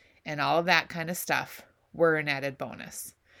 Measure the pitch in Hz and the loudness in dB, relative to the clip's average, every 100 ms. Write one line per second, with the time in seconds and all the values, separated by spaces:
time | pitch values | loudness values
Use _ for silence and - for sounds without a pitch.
0 | _ _ - 147 139 156 170 170 - 170 | _ _ -8 -2 2 2 6 4 4 -4
1 | 165 175 - 139 139 - - _ _ 156 | -6 -6 -2 -2 -2 -10 -20 _ _ 2
2 | 165 156 151 139 139 135 131 - - - | 4 4 0 -2 -4 -6 -10 -10 -14 -14
3 | - - _ _ | -16 -18 _ _